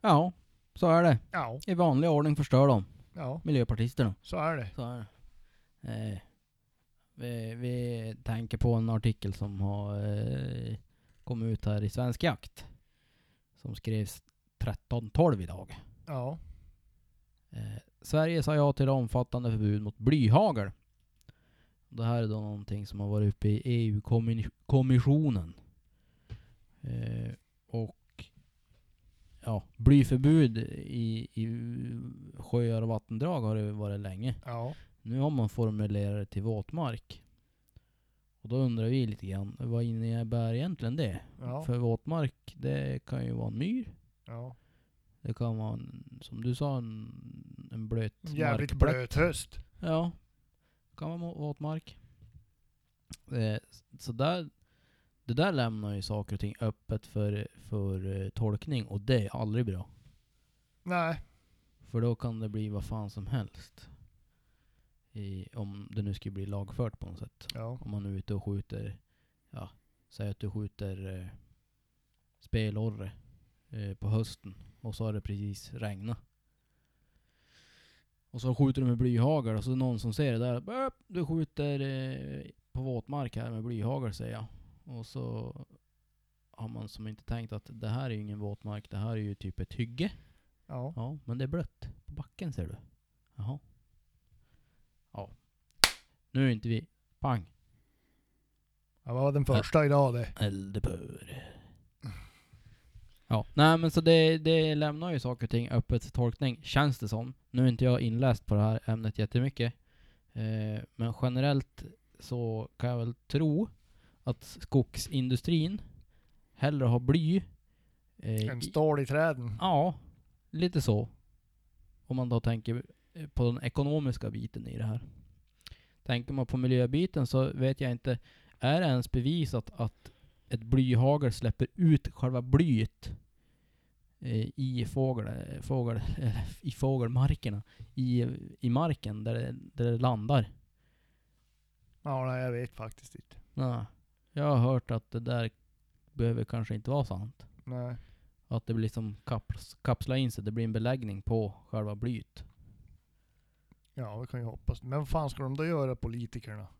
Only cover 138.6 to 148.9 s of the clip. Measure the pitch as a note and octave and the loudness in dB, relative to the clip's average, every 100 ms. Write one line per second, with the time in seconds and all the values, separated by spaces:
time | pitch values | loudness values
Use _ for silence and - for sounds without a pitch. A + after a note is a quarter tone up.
138.6 | B2 B2+ E3 C#3+ G#2+ G#2+ G#2+ A#2 B2+ B2+ | 0 2 2 0 -4 -6 -4 -4 -4 -8
139.6 | - - A#2+ A#2 B2+ A2+ G#2+ C#3 G#2 - | -12 -2 0 2 2 2 4 2 2 -8
140.6 | _ _ _ _ _ _ _ _ _ _ | _ _ _ _ _ _ _ _ _ _
141.6 | _ _ _ _ D3 C3+ C3 B2+ B2+ A#2+ | _ _ _ _ -4 -2 -2 -2 -2 -2
142.6 | B2 - A2 - - - _ - - - | -6 -8 -12 -12 -18 -20 _ -20 -10 -2
143.6 | C3 A#2 A2 _ _ _ _ D3 D3 C3 | -2 -2 -6 _ _ _ _ 0 4 6
144.6 | B2 B2+ - A#2 _ A#2 A#2+ B2 A2+ _ | 6 4 0 -6 _ -6 -2 -2 -2 _
145.6 | _ _ _ _ _ - A#2 A#2 A2 A#2 | _ _ _ _ _ -2 0 0 -2 -4
146.6 | G#2+ A2 A2+ C#3+ A#2+ F#2 G#2+ - - - | -4 -4 -2 -2 -2 -4 -8 -12 -20 -18
147.6 | - B2 B2 B2 - - - _ _ A#2 | -10 -8 -8 -10 -14 -20 -20 _ _ -4
148.6 | - A2+ A2 | 0 0 0